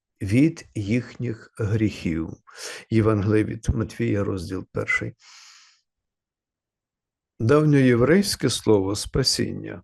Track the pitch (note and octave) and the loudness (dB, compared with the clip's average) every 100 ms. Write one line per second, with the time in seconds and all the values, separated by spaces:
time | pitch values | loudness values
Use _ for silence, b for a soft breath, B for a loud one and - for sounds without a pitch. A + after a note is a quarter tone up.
0 | _ - F#2+ A#2 D#3+ E3 - A2+ G2+ B2 | _ -10 -2 2 2 0 -12 -10 -4 -4
1 | A#2 - A#2+ A2+ - - G2+ G#2+ G#2+ - | -4 -10 -8 -8 -12 -6 -2 0 0 -2
2 | F#2+ D#2+ D#2+ - _ B B B B A2+ | -6 -4 -6 -10 _ B B B B 2
3 | G#2+ G#2+ G2+ G#2+ G#2 A2+ - A#2 G2+ - | 2 2 2 2 0 -4 -4 -2 -2 -4
4 | A#2 G#2 G2+ F#2+ F#2 F#2 - A2 G#2+ - | -2 -2 -2 -4 -6 -10 -8 -8 -4 -4
5 | A2+ - B B B B B B _ _ | -6 -12 B B B B B B _ _
6 | _ _ _ _ _ _ _ _ _ _ | _ _ _ _ _ _ _ _ _ _
7 | _ _ _ - A2+ D3 D3+ C#3 C3 A#2 | _ _ _ -4 2 4 6 6 6 4
8 | B2+ F#3 G3+ - C3+ - - G#2 F#2+ G#2+ | 4 4 2 -2 -2 -2 2 2 2 -4
9 | - - C3 - G2+ G2 - F2+ | -4 -2 0 0 -4 -6 -10 -14